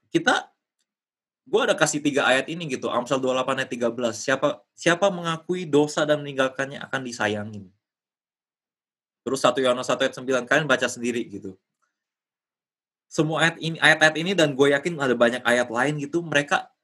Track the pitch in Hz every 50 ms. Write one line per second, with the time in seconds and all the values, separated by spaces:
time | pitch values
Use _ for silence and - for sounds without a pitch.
0 | _ _ - 165 165 247 285 - - - _ _ _ _ _ _ _ _ _ _
1 | _ _ _ _ _ _ _ _ _ - - 220 262 226 180 - 160 147 - 147
2 | 143 147 135 139 - 120 127 131 135 - 160 175 170 147 127 - 120 110 - 123
3 | 123 - 143 131 131 127 127 131 131 135 135 131 131 - 135 120 120 120 113 123
4 | 123 113 110 110 - - 135 135 - 143 - - _ _ _ - - 165 170 170
5 | 196 202 185 175 170 165 165 156 - - 180 185 185 156 139 147 151 147 - 180
6 | 156 147 151 147 143 143 139 131 135 131 131 - 135 135 131 - - - - 135
7 | 131 123 117 - 110 107 107 104 104 107 107 104 95 90 _ _ _ _ _ _
8 | _ _ _ _ _ _ _ _ _ _ _ _ _ _ _ _ _ _ _ _
9 | _ _ _ _ - 120 131 135 - 131 123 135 131 127 123 127 127 - 127 123
10 | 135 131 131 131 127 127 131 123 120 120 139 151 160 139 131 123 127 120 - 123
11 | 117 123 117 120 110 104 101 101 104 98 95 - _ _ _ _ _ _ _ _
12 | _ _ _ _ _ _ _ _ _ _ _ _ _ _ _ _ _ _ _ _
13 | _ _ - - 156 151 160 143 156 165 165 - 156 160 165 151 139 151 156 151
14 | 156 156 151 151 160 185 202 170 160 147 135 127 143 139 143 139 - 180 175 147
15 | 139 131 120 120 120 117 120 123 - 117 120 123 120 120 113 120 131 143 151 151
16 | 139 143 160 170 170 160 147 143 143 - 190 - - - _ _